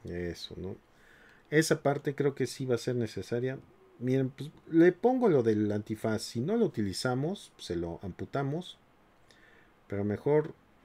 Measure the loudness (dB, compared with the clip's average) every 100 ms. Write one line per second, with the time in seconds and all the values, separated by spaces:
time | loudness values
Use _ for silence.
0 | -10 -6 -6 -6 -12 -10 -10 -12 _ _
1 | -20 -20 -20 -20 0 2 4 2 0 0
2 | -2 -2 0 0 -4 -4 -2 -2 0 -2
3 | -2 -6 -6 -4 -4 -6 -12 -20 -20 -6
4 | 0 0 0 -4 -14 -16 0 6 6 6
5 | 2 4 4 4 4 4 2 0 -4 -4
6 | -2 -2 -4 -4 0 2 2 0 -2 -2
7 | -2 -2 -2 -6 -10 -14 -6 -4 -4 -6
8 | -10 -10 -6 -4 -2 -4 -8 -16 _ _
9 | _ _ _ -20 -20 -20 _ _ -8 -2
10 | -2 -2 2 2 0 -6 _ _